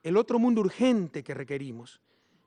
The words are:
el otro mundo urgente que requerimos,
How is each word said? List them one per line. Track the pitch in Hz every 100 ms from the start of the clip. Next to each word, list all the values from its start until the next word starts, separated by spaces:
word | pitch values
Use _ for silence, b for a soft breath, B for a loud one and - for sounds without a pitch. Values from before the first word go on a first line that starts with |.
el | 160 196
otro | 233 240
mundo | 247 226
urgente | 190 - 254 226 170 151 135
que |
requerimos, | 131 131 139 139 117 120 - _ _ _ _